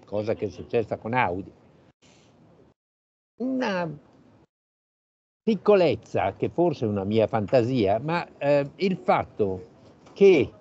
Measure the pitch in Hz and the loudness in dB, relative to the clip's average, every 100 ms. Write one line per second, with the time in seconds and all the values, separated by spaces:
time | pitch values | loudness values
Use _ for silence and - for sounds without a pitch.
0 | - 104 104 104 104 - - 120 110 101 | -10 -6 -4 -4 -6 -10 -6 -4 -2 -6
1 | 110 123 110 90 - - _ _ _ _ | -4 -2 -2 -4 -10 -16 _ _ _ _
2 | _ _ _ _ _ _ _ _ _ _ | _ _ _ _ _ _ _ _ _ _
3 | _ _ _ - 247 262 233 185 170 147 | _ _ _ -10 -6 -4 -4 -4 -6 -8
4 | - _ _ _ _ _ _ _ _ _ | -18 _ _ _ _ _ _ _ _ _
5 | _ _ _ _ - 202 - 202 170 117 | _ _ _ _ -4 0 4 4 4 0
6 | - 110 95 101 120 - 175 147 110 101 | -4 -4 -2 -2 -4 0 -2 0 -4 -4
7 | 95 110 104 113 98 131 113 131 95 110 | -2 0 2 0 0 2 2 2 0 0
8 | 147 170 - - 143 143 143 - 196 180 | -2 -6 -6 -6 0 0 -2 -4 -4 -2
9 | - 175 - - 101 92 - - - - | 0 0 -2 -4 -4 -4 -12 -20 -20 -20
10 | - - 196 170 107 - | -16 4 6 6 2 -4